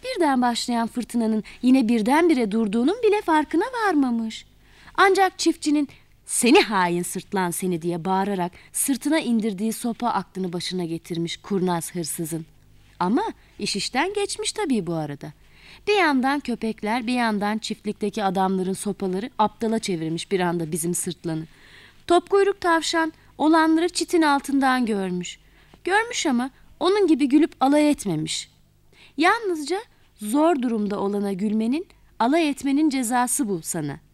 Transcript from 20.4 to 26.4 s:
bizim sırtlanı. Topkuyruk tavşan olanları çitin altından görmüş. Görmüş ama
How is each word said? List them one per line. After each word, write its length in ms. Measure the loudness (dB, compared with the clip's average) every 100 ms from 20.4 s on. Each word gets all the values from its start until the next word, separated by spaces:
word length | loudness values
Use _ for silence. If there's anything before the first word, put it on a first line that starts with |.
| 0 -2 -4
bizim 240 | -4 -4 -4
sırtlanı. 480 | -6 -8 -6 -6 -8 -16 -20 -20 -20 -20 0
Topkuyruk 540 | 0 4 2 2 0
tavşan 520 | 0 0 0 -2 -2 -6 _ -2
olanları 520 | 4 6 6 4 2
çitin 320 | -2 0 2
altından 640 | 4 2 0 2 2 2 0
görmüş. 540 | 0 -2 -4 -6 -12 _ _ _ -10
Görmüş 420 | 0 0 0 -4 -2
ama 240 | 0